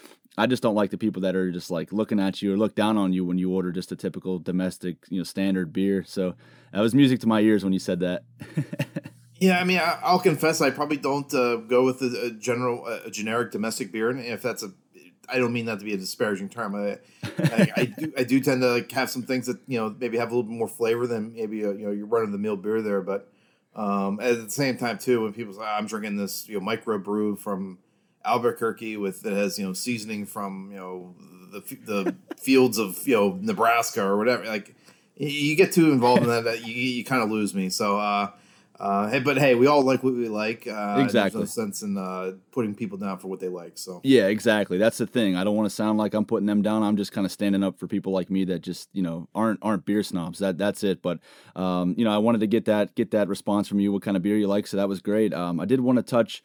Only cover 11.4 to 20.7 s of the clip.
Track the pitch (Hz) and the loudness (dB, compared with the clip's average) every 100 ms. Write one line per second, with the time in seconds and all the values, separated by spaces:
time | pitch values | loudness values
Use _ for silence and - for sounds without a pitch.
11.4 | 120 117 110 123 131 127 127 110 120 110 | 2 0 2 4 4 2 -2 -2 -6 -4
12.4 | 123 120 123 120 117 107 113 101 107 117 | -2 0 0 -2 -6 -8 -8 -6 -2 -2
13.4 | 110 104 113 110 101 110 113 131 120 107 | -2 -2 -4 -4 -6 0 0 0 -6 -4
14.4 | 120 107 107 - _ 90 - _ - 131 | -4 -4 -10 -14 _ -20 -20 _ -4 0
15.4 | 120 120 113 104 104 101 92 - 110 95 | 0 0 -2 -4 -4 -4 -6 -2 -2 -2
16.4 | 98 117 107 101 101 101 - - - - | -6 -6 -6 -4 -4 -6 -14 -12 -10 -2
17.4 | 156 113 - - 120 117 156 135 120 131 | 0 2 2 2 -2 -2 -6 -2 2 2
18.4 | 139 127 127 123 - 135 123 127 110 127 | 2 2 2 2 0 -4 -4 -4 -4 -4
19.4 | 123 117 - 120 107 101 123 113 113 120 | -4 -8 -4 -4 -4 -4 -4 -2 0 -2
20.4 | 110 117 107 | -2 -4 -6